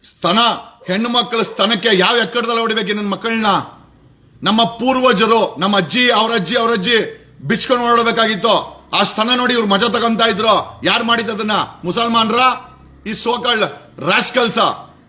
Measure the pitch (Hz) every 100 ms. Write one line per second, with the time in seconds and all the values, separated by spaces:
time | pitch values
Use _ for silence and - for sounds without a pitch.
0 | - - 175 202 233 190 - - - 190
1 | 233 240 - 226 214 - 202 226 226 196
2 | 185 240 226 240 233 233 226 220 202 208
3 | 208 190 226 226 214 180 123 - - -
4 | _ _ _ - 170 220 226 - 247 262
5 | 254 208 220 226 202 - 190 202 165 175
6 | 247 226 226 233 175 240 233 233 185 226
7 | 165 - - - 135 220 - 247 240 240
8 | 233 226 226 214 226 185 - - - 175
9 | 196 - 220 247 247 240 214 196 233 233
10 | 233 226 226 196 220 190 - - 139 220
11 | 233 233 220 208 214 202 139 - 165 196
12 | 233 226 220 233 254 240 - - - -
13 | 196 220 233 240 240 226 180 - - -
14 | 139 208 - 254 233 226 180 - - -